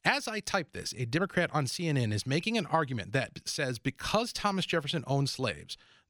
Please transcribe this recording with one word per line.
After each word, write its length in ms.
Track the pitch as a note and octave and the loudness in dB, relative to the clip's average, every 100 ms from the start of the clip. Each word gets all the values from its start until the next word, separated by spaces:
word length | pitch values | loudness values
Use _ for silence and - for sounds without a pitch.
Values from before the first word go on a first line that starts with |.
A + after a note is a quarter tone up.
As 240 | F3+ C4 B3 | 4 2 0
I 120 | A3 | -4
type 320 | - G3+ D3+ | 0 -2 -2
this, 220 | - - - | -6 -8 -4
a 80 | A#2+ | -2
Democrat 460 | D3+ F#3 - E3+ | 0 2 2 2
on 140 | D3+ C3 | 2 0
C 200 | - E3+ | -2 0
N 80 | C#3 | 2
N 160 | A2+ | 2
is 140 | G#2 B2+ | 0 0
making 320 | C#3+ G3+ A#3 | 0 0 -2
an 80 | C#3 | 2
argument 460 | D#3+ D3 B2 F#2 | 0 0 -2 0
that 360 | B2+ A2+ - - | -2 -2 -6 -8
says 300 | - C3+ A#2 | -2 -2 -2
because 560 | C#3 - - G#3 A#3+ | -4 -4 0 2 0
Thomas 320 | - G#3 F#3+ E3 | -2 0 0 2
Jefferson 380 | E3+ C#3+ E3+ B2 | 0 0 -4 0
owned 240 | C#3 C#3 | 2 2
slaves, 480 | - B2+ D2+ - - - - _ | 0 -2 -4 -10 -14 -16 -20 _